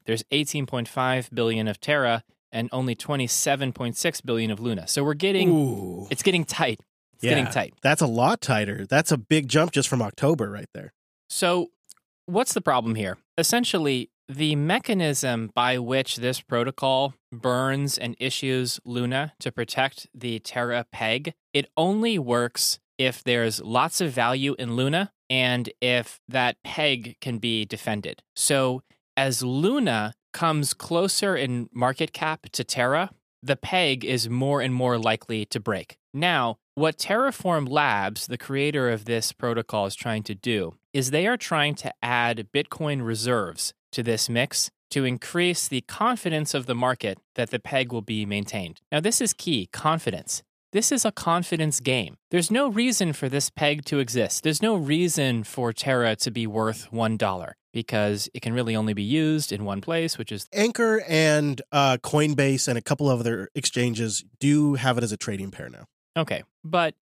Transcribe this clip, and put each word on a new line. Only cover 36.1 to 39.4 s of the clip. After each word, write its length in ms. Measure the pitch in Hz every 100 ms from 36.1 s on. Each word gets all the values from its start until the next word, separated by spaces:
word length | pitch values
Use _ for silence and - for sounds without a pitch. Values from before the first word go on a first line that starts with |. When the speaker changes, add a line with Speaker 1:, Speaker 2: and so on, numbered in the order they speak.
| 135
Speaker 1:
Now, 420 | 180 156 120 110 _ -
what 220 | 156 151
Terraform 720 | - 214 269 - 185 160 135
Labs, 580 | 147 143 104 98 107 -
the 100 | 123
creator 520 | - 135 147 143 123
of 160 | 113 110
this 260 | 113 -
protocol, 540 | -